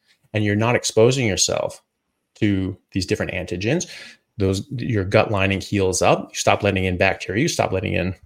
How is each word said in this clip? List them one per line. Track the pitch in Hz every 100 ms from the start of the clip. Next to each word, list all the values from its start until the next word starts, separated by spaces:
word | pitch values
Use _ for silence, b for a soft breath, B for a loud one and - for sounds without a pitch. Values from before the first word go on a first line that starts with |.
| _ _ _
And | 107
you're | 104 104
not | 117
exposing | 117 - - 117 135 117
yourself | - - - - - _ _ _ _ _ _
to | 104 98 92 92 _
these | 101
different | 92 104 87
antigens. | 90 87 87 104 170 - B B B _ -
Those, | 95 98 -
your | 127 113 107
gut | 95 107 -
lining | 101 98 95
heals | - 101 95 90
up. | 92 - -
You |
stop | - - 101
letting | 101 95 92
in | 90
bacteria. | 95 - - 98
You | 170
stop | - -
letting | 95 95
in | 92 90 92